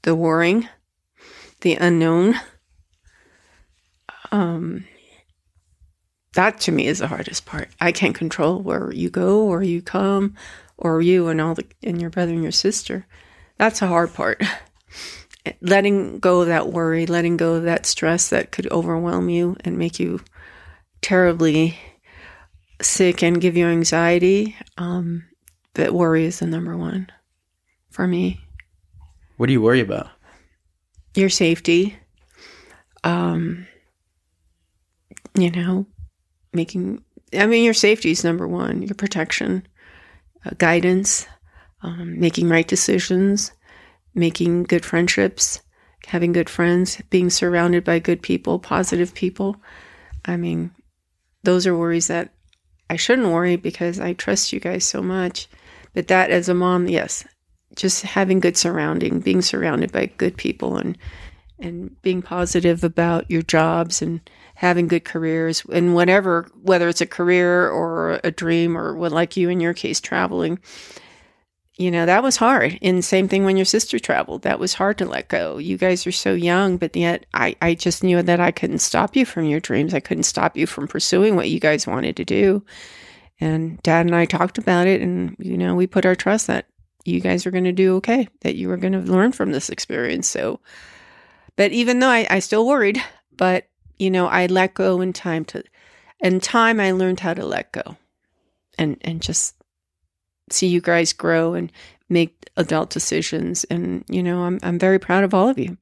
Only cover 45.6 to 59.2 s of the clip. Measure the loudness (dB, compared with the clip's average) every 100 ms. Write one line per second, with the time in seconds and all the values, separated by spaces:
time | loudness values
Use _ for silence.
45.6 | _ _ _ _ -6 -2 0 2 0 0
46.6 | 2 2 0 -4 0 2 2 0 0 2
47.6 | 2 2 2 0 2 -2 0 -2 0 -4
48.6 | -2 -2 0 -2 -2 -2 -6 -2 -6 -6
49.6 | -16 -20 -20 -20 -18 -14 -8 -4 -4 -4
50.6 | -6 _ _ _ _ _ _ _ 2 2
51.6 | 2 0 0 0 -2 -4 -6 _ _ _
52.6 | _ _ _ -4 2 2 4 2 2 0
53.6 | -2 -4 -4 -2 -6 -4 -2 -2 -2 -4
54.6 | -4 -4 -4 -2 -2 -2 -4 -6 -14 -20
55.6 | -20 -20 -10 -8 2 2 4 2 2 0
56.6 | 2 2 0 -2 -2 -8 -12 _ _ _
57.6 | _ -4 -2 -2 -4 -2 0 2 2 0
58.6 | -2 -2 -2 -2 -2 -2